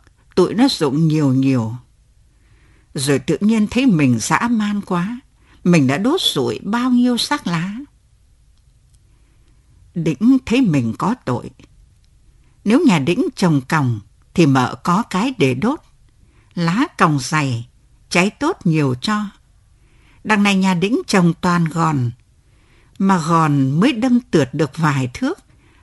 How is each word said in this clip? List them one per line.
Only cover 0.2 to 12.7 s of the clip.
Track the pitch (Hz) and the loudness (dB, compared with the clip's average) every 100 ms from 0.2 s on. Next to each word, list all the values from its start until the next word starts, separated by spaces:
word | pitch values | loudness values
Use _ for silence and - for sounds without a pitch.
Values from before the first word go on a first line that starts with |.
| _ - | _ 0
tụi | 175 | 0
nó | 190 269 | 2 0
rụng | - 147 143 160 | 0 -2 0 0
nhiều | 156 143 | 2 2
nhiều. | 131 135 127 113 123 - _ _ _ _ _ _ _ _ _ _ | 2 2 0 -2 -8 -16 _ _ _ _ _ _ _ _ _ _
Rồi | 151 135 135 | -6 -2 -2
tự | 151 151 | 0 0
nhiên | 208 226 208 | 2 2 0
thấy | 240 269 | 0 2
mình | 160 135 117 | 4 2 0
dã | - 160 240 | 0 -2 0
man | 226 208 208 | -2 -2 -4
quá, | - 175 185 247 - _ _ _ | -4 -4 -4 -8 -14 _ _ _
mình | 180 170 131 | 2 4 4
đã | 147 | 2
đốt | 233 370 | 0 0
rụi | - 151 120 - | 0 -2 -2 -4
bao | 196 233 254 | -4 -4 0
nhiêu | 247 247 233 | 2 2 0
xác | - 294 185 | -2 -4 -4
lá. | 170 185 220 285 _ _ _ _ _ _ _ _ _ _ _ _ _ _ _ _ _ _ _ _ 180 | -4 -4 -8 -14 _ _ _ _ _ _ _ _ _ _ _ _ _ _ _ _ _ _ _ _ -6
Đĩnh | 160 - 226 262 - | -4 0 2 2 2
thấy | 247 | 0
mình | 226 143 113 - | 2 2 0 -2
có | 165 254 - | -4 -4 -4
tội. | 123 - - - _ _ _ _ _ _ _ _ _ | -6 -8 -18 -20 _ _ _ _ _ _ _ _ _
Nếu | 196 | 0